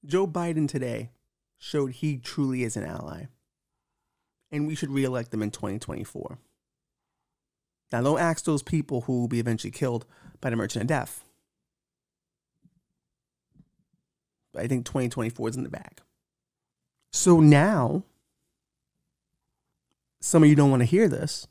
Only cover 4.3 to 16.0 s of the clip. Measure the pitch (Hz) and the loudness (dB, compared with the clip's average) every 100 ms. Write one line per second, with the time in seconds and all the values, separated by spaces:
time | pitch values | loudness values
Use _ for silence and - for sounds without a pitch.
4.3 | _ _ 147 151 151 147 139 135 127 117 | _ _ -6 -4 -4 -4 -2 -2 -2 -4
5.3 | 110 104 - 101 101 - - 101 - - | -4 -4 -6 -8 -8 -8 -10 -10 -12 -14
6.3 | - _ _ _ _ _ _ _ _ _ | -14 _ _ _ _ _ _ _ _ _
7.3 | _ _ _ _ _ _ 117 131 160 170 | _ _ _ _ _ _ -2 0 0 0
8.3 | 160 - 147 - 165 143 127 120 123 120 | -2 -2 -4 -2 -4 -2 -4 -2 -2 0
9.3 | 117 117 110 - - 135 120 - - - | -2 -2 -4 -6 -4 -2 -2 -8 -20 -20
10.3 | - 131 117 113 - 117 147 110 - - | -10 -6 -4 -4 -4 -2 -4 -4 -14 -20
11.3 | _ _ _ _ _ _ _ _ _ _ | _ _ _ _ _ _ _ _ _ _
12.3 | _ _ _ _ _ _ _ _ _ _ | _ _ _ _ _ _ _ _ _ _
13.3 | _ _ _ _ _ _ _ _ _ _ | _ _ _ _ _ _ _ _ _ _
14.3 | _ _ - 113 127 120 139 123 127 113 | _ _ -8 -4 -4 -2 -4 -4 -2 -6
15.3 | 117 113 127 - - - - | -4 -6 -6 -10 -12 -16 -20